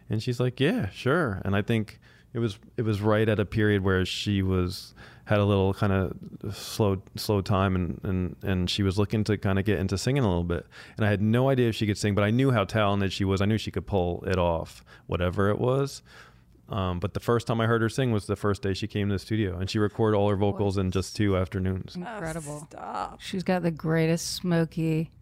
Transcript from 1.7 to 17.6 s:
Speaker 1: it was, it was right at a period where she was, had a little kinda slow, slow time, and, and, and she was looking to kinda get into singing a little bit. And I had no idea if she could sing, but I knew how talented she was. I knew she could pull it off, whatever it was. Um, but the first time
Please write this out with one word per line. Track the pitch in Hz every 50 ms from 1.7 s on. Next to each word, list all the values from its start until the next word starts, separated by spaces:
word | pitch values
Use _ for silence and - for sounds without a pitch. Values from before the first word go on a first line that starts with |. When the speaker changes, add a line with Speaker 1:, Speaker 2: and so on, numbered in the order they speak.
| 117 113 107 - - - - - - - - - -
Speaker 1:
it | 123
was, | 117 117 101 - - - -
it | - 120
was | 107 110 98
right | 104 107 107 107 110 110
at | 107 101
a | 104
period | 87 - 110 107 107 104 101 92
where | 98 95 92 92
she | 90 - - - 107 104 98
was, | 95 95 95 92 90 90 92 - - - - - - - - - -
had | - 107 104
a | 101
little | 101 104 98 95 95 98
kinda | - - 104 98 95 95 78 - - - - - - - 104
slow, | 98 - - - - - 113 101 98 95 - - -
slow | 110 - - 107 101
time, | 92 - 104 92 95 101 95
and, | 92 90 80 - - -
and, | - 95 92 92 87 - - -
and | 92 95 90 90 87
she | - - 104
was | 98 92 101
looking | 104 98 - 110 104
to | - 104 95
kinda | - 104 95 95 98
get | 104 101 76
into | 92 95 98 92
singing | - 123 131 143 131
a | 104
little | 90 87 87
bit. | 87 87 82 - - - - - - - -
And | 113
I | 104
had | 104 95
no | 101 107 110 120 131 135
idea | 139 127 123 117
if | 110
she | - 117 104
could | 104 -
sing, | - 107 101
but | 95 104
I | 104
knew | 110 123 135 139
how | 127 113 98
talented | 95 - 110 107 101 101 101 101 98 -
she | - 101
was. | 95 98 95
I | 101
knew | 101 110 107
she | - -
could | - 98 85 -
pull | - 98 87 87 87 - - 95
it | 92 90
off, | 87 87 85 82 87 - - - - - - - - -
whatever | 90 87 87 90 90 101 98 98
it | 104 -
was. | 117 123 127 135 139 135 - - - - - - - - - - - _ - - - -
Um, | - 101 95 92 90 87
but | 87 - -
the | -
first | - - 120 117 - -
time | 123 117